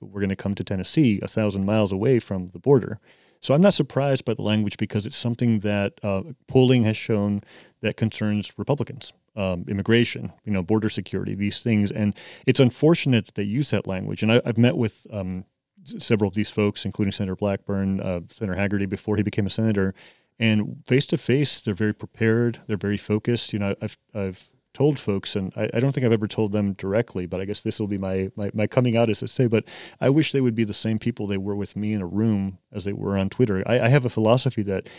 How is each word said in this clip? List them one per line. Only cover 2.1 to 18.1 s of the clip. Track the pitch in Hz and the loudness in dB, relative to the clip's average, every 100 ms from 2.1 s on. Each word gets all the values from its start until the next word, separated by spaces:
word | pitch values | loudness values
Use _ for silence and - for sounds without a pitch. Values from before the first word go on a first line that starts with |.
| 123 | 2
from | - 95 90 | 0 -6 -8
the | 85 | -4
border. | 131 139 - - _ _ _ _ | 4 4 2 -10 _ _ _ _
So | - | 0
I'm | 139 | 4
not | 196 | 4
surprised | - 143 135 139 131 | 4 0 0 0 0
by | - | -2
the | 107 | -2
language | 104 107 104 - | 0 0 0 -4
because | 107 107 104 | -4 -4 -4
it's | - | -4
something | 120 117 120 110 | -4 0 0 2
that, | 104 104 101 - | 0 0 -2 -4
uh, | 104 95 160 - - | -4 -4 -6 -14 0
polling | 131 127 127 | 4 6 6
has | 110 107 | 4 0
shown | - 107 101 101 - - - _ | 0 0 2 0 -4 -20 -20 _
that | 110 - | -4 0
concerns | 110 - 107 104 - - | -2 0 -2 -2 -4 -6
Republicans, | 104 135 - - - - _ 113 | -2 -2 -2 -8 -14 -18 _ -4
um, | 95 87 - | -2 -2 -4
immigration, | 98 95 117 120 - - - | -4 4 4 4 -2 -10 -10
you | - | -4
know, | 98 | -2
border | 87 110 104 | 2 2 2
security, | - 95 95 98 | -4 -6 -6 -4
these | 98 101 - | -2 -4 -2
things. | 120 107 101 | 0 2 2
And | 101 104 - - - - | 0 -2 -2 -10 -6 0
it's | 131 | 4
unfortunate | 123 - 156 170 143 120 - | 4 4 4 4 2 0 0
that | |
they | - | -6
use | 104 117 147 | -4 -2 -2
that | 104 - | -2 -2
language. | 95 101 101 | -6 -6 -2
And | 110 | 4
I, | 120 | 4
I've | - 110 | 4 2
met | 120 135 | 4 4
with, | 113 - - | -2 -4 -12
um, | 104 92 92 - _ _ _ - | -8 -6 -8 -10 _ _ _ -16
s-, | 226 | -8
several | - 107 101 | 0 2 2
of | |
these | 104 101 | -2 -4
folks, | - 104 - 98 | 0 -2 -2 -6
including | - 101 | -4 -2
Senator | - 98 92 | -2 -4 -2
Blackburn, | 104 98 - 98 98 95 | -2 -2 -4 -2 -2 -2
uh, | - | -2